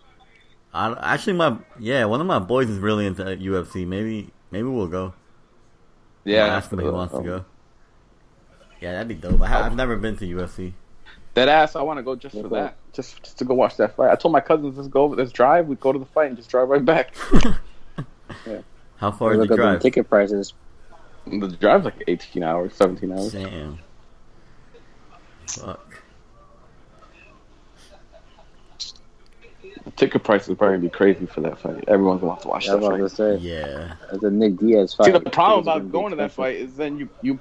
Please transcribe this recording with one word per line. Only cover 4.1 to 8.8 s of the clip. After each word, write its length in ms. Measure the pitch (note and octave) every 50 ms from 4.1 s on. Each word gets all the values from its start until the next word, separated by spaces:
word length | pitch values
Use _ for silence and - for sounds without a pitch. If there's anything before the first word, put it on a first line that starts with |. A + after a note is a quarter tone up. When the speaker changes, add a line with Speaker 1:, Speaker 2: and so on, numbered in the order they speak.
| A2 G#2 F#2 - - _ _ -
Speaker 1:
maybe 160 | - G2+ A#2
we'll 200 | C3+ C3 A#2 F#2+
go. 260 | E2 E2+ F#2 F#2 F#2 F2+ _ _ _ _ _ _ _ _ _ _ _ _ _ _ _ _ _ _ _ _ _ -
Speaker 2:
Yeah. 200 | G2+ G#2 A2 G#2+
Speaker 1:
I'll 60 | G#2
ask 200 | G#2 G2 G2 -
him 80 | G#2 F#2
if 60 | D2
he 60 | D2
wants 220 | F#2 F2+ F2+ - -
to 60 | B1+
Speaker 2:
Um, 60 | B1
Speaker 1:
go. 200 | E2+ F2+ F#2 F#2 - _ _ _ _ _ _ _ _ _ _ _ _ _ _ _ _ _ _ _ _ _ _ _ _ _ -